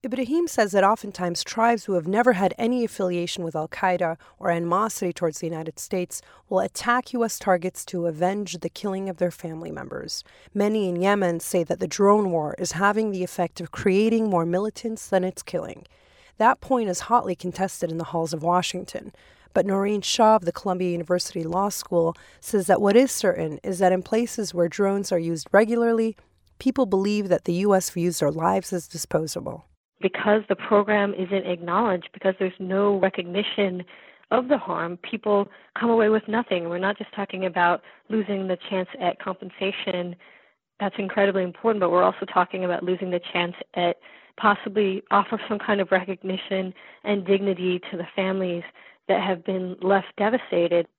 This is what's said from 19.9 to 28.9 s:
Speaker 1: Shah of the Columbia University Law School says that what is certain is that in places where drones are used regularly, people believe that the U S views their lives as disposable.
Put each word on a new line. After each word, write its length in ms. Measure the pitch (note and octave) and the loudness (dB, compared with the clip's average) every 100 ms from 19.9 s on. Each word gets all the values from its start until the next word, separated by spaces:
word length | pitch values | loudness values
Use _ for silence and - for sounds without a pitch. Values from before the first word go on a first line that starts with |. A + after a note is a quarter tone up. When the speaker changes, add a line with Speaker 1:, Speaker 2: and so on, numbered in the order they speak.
| G#3 | 0
Speaker 1:
Shah 360 | - - A3 A3 | -2 4 6 6
of 80 | E3+ | 2
the 60 | |
Columbia 380 | - G3+ F3+ F3+ | -4 -4 -2 -2
University 540 | E3+ E3 F3+ - F3 | -2 0 -2 0 -6
Law 260 | D#3+ F3 G3+ | -4 -2 -2
School 480 | - - F3 E3 - - _ | -4 -2 2 2 -2 -14 _
says 260 | - G#3+ F#3 | -2 -2 4
that 160 | F3+ | 4
what 140 | G3+ G#3+ | 8 6
is 160 | C4 | 6
certain 480 | - F#3+ - D#3+ D3+ | 2 0 0 -4 -6
is 140 | - F3+ | -6 2
that 140 | F#3 | 4
in 100 | F#3 | 4
places 500 | F#3 A3 A#3+ - G3+ | 0 -2 0 -4 -6
where 160 | F3 E3+ | 0 0
drones 440 | - G3+ G3 G3 | 2 0 0 0
are 80 | F3+ | -2
used 280 | E3 E3 - | 0 -4 4
regularly, 680 | G3 A3 A#3 A#3 A3+ A3+ - _ _ _ _ | 4 6 4 2 2 0 -2 _ _ _ _
people 300 | C4 C4 A#3 | -2 2 2
believe 420 | F#3+ G3 G#3 G3 | 2 2 0 2
that 160 | E3+ - | 0 2
the 80 | |
U 220 | F3 G3+ F#3+ | 0 4 4
S 160 | F3+ | 2
views 260 | F3 F3 E3 | -2 -2 2
their 140 | D3 | 0
lives 420 | D#3 E3 F#3+ - | 2 2 0 -2
as 140 | F#3 | -8
disposable. 800 | - | -8